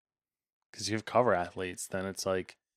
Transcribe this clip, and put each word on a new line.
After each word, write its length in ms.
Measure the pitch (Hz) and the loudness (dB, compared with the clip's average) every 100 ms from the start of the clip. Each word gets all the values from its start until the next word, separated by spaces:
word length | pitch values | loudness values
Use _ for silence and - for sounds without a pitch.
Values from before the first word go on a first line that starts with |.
| _ _ _ _ _ _ _ | _ _ _ _ _ _ _
'Cause 140 | - 101 | -8 -4
you 60 | 110 | -4
have 100 | - | 2
cover 280 | 113 123 | 4 6
athletes, 540 | 87 87 - 92 92 - | 4 0 -4 -6 -6 -6
then 180 | 95 98 | -4 -4
it's 200 | 92 98 | -4 0
like, 320 | 95 90 - _ | 0 -2 -12 _